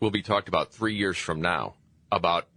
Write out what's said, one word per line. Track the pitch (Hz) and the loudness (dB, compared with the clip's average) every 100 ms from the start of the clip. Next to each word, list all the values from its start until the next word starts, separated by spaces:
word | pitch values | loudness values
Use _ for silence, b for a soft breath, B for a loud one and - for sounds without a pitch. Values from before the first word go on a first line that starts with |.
will | 110 | -2
be | 101 | 0
talked | 92 101 98 | 0 0 2
about | 85 - | 0 -2
three | - 110 104 | -2 -2 0
years | 98 90 | -2 -2
from | - 82 | -4 -2
now, | 85 80 50 - _ _ _ | 0 0 -4 -10 _ _ _
about | 95 85 85 - | 0 2 0 -2